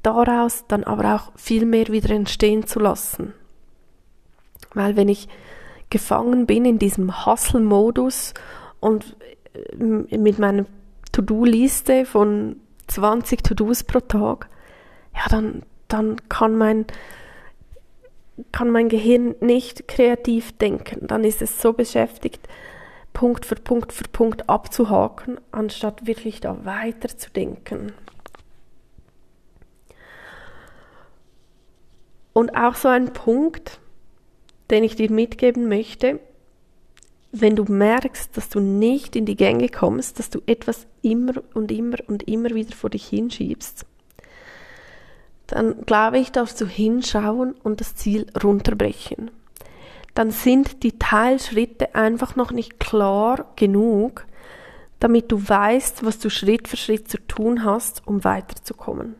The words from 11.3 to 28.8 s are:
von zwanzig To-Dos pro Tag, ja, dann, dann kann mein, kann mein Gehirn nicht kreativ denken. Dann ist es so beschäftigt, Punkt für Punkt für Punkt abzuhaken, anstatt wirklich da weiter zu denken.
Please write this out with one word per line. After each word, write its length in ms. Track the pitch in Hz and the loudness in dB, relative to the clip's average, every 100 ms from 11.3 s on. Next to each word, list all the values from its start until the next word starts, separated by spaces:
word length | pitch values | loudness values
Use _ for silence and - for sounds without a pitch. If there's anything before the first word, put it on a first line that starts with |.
| 220 240 226 262 - - 262 254 | 4 4 6 2 2 2 2 4
von 500 | 214 208 208 214 - _ - - | 4 4 2 -4 -10 _ -20 -10
zwanzig 560 | - 202 233 - 247 | 0 2 2 -2 0
To-Dos 420 | - 208 214 247 | 2 2 0 0
pro 160 | - 254 | 0 -2
Tag, 480 | - 208 208 - - - - - - - - | 0 0 0 -4 -10 -20 -20 -20 -20 -20 -12
ja, 100 | - - | -8 0
dann, 340 | 220 220 - - - - | 0 0 -8 -16 -20 -6
dann 280 | 220 220 226 - | -2 -2 -4 -8
kann 280 | - 220 220 | 0 2 4
mein, 300 | 214 220 214 - - - - - - - - - - - - - - - - | 2 2 -2 -10 -16 -20 -20 -20 -20 -20 -20 -20 -20 -20 -20 -20 -20 -20 -12
kann 180 | - 240 | -2 2
mein 180 | 233 226 | 4 4
Gehirn 460 | 220 220 247 240 - | 2 4 4 4 0
nicht 480 | 240 247 247 - - | 2 2 0 -16 -6
kreativ 680 | - 240 240 240 226 - - | 2 4 4 0 -2 -4 -2
denken. 480 | 208 - - - - | -2 -2 -8 -12 -4
Dann 180 | 220 | 0
ist 180 | 220 214 | 0 0
es 180 | 226 - | -6 0
so 120 | 233 | 0
beschäftigt, 760 | 226 233 233 226 - - - - - - - - - - | 2 0 0 -2 -4 -10 -10 -20 -20 -20 -20 -20 -20 -14
Punkt 340 | - 247 233 - | -2 0 0 -6
für 80 | |
Punkt 380 | 214 - 240 220 | -8 -2 -2 -4
für 120 | - | -12
Punkt 440 | - - 226 220 - | -10 0 0 0 -2
abzuhaken, 880 | 208 - - 220 190 214 - - 247 _ | -2 -2 -2 2 2 0 -4 -12 -12 _
anstatt 560 | 220 214 - 214 214 226 | -6 -6 -4 -8 -6 -8
wirklich 340 | 220 220 - | -6 -8 -8
da 260 | 190 180 196 | -10 -8 -10
weiter 420 | 196 226 226 196 - | -8 -8 -8 -10 -12
zu 140 | - | -10
denken. 640 | 190 190 - - 208 208 - - - - - - - - - | -8 -8 -10 -12 -12 -12 -16 -20 -20 -20 -20 -20 -20 -20 -20